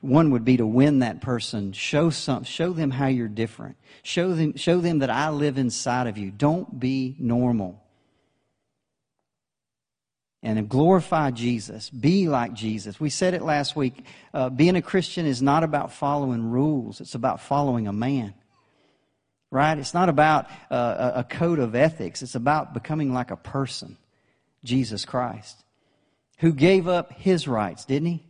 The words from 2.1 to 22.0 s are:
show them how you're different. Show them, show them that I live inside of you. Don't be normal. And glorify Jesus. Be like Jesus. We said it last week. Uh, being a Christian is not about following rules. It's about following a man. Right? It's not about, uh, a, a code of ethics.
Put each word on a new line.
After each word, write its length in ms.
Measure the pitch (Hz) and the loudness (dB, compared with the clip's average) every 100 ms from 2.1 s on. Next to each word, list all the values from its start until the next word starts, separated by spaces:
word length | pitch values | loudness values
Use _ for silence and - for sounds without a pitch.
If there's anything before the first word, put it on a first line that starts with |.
| 139 - 127 | 0 -4 -4
show 300 | - - 170 | -4 -4 -4
them 180 | 170 151 | -2 -2
how 160 | 131 139 | 0 0
you're 220 | 131 113 | 0 -2
different. 480 | 104 113 - 107 - _ - | -4 -6 -6 -18 -18 _ -20
Show 300 | - - 180 | -6 -2 -2
them, 240 | 170 156 143 | 0 0 0
show 240 | - 180 | 2 2
them 180 | 175 160 | 2 0
that 100 | 135 | 0
I 200 | 117 151 | 0 0
live 280 | 151 147 131 | 0 0 0
inside 500 | 123 - - 123 123 | -2 -2 -2 -2 -2
of 100 | 107 | -4
you. 120 | 98 | -10
Don't 480 | 101 143 170 175 131 | 0 2 2 -4 -6
be 380 | 127 135 131 143 | -4 -2 -4 -4
normal. 600 | 135 117 123 117 92 101 _ _ _ _ _ _ _ _ _ _ _ _ _ _ _ _ _ _ _ _ _ _ _ _ _ _ | -2 2 2 0 -2 -8 _ _ _ _ _ _ _ _ _ _ _ _ _ _ _ _ _ _ _ _ _ _ _ _ _ _
And 240 | 113 110 107 | -4 -2 0
glorify 640 | 127 160 185 156 160 143 | 2 6 4 4 0 0
Jesus. 580 | 120 120 120 101 107 - | 0 -2 -2 -6 -14 -14
Be 380 | 131 139 190 180 | 0 2 4 2
like 260 | 139 117 | 0 -2
Jesus. 460 | 104 110 110 101 98 | -4 -6 -6 -8 -6
We 100 | 151 | -6
said 240 | - 185 | -2 0
it 100 | 180 | 0
last 340 | 147 147 139 - | 0 0 0 -2
week. 260 | 131 - - - - | -4 -4 -20 -20 -10
Uh, 160 | 151 127 | -4 -4
being 260 | 127 165 185 | 4 4 4
a 60 | |
Christian 440 | 165 190 170 - 160 | 2 -2 -2 -4 -2
is 160 | 123 | 0
not 220 | 135 151 | 4 4
about 300 | 160 147 - | 2 -2 -4
following 580 | - 143 147 135 120 113 | -6 -2 -2 -2 -2 -2
rules. 480 | 123 147 147 110 107 | 0 0 0 -6 -12
It's 160 | - 123 | -12 -4
about 240 | 123 - | -2 -2
following 480 | - 143 143 120 107 | -2 0 0 0 -2
a 60 | |
man. 400 | 101 120 139 107 98 _ _ _ _ _ _ _ _ _ _ _ | -4 -2 -2 -4 -12 _ _ _ _ _ _ _ _ _ _ _
Right? 260 | 131 151 156 | 2 2 2
It's 160 | 139 | -2
not 160 | 170 180 | 0 2
about, 380 | 147 151 156 - - - | 6 6 4 0 -14 -6
uh, 420 | 127 120 104 123 - | -2 0 0 -2 -2
a, 40 | |
a 40 | |
code 360 | - - 170 165 | -4 -2 0 2
of 160 | 120 113 | 0 2
ethics. 460 | 156 160 | 2 2